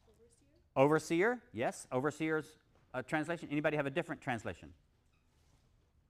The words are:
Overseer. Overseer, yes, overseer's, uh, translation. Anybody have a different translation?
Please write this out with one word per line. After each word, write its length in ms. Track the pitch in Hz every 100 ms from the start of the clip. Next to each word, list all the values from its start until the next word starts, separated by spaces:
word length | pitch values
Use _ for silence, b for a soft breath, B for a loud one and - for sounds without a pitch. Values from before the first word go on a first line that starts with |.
| _ - - _ _ - _ 135
Overseer. 580 | 143 156 - 170 214
Overseer, 80 | 247 -
yes, 360 | 104 151 - -
overseer's, 680 | 127 143 143 160 156 143 - _ _ _
uh, 80 | 127
translation. 480 | - 156 151 170 151
Anybody 280 | 147 156 147
have 100 | 139
a 20 |
different 320 | 151 156 139
translation? 520 | 143 117 104 87 73 - _ _ _ _ _ _ _ _ _ _ _ _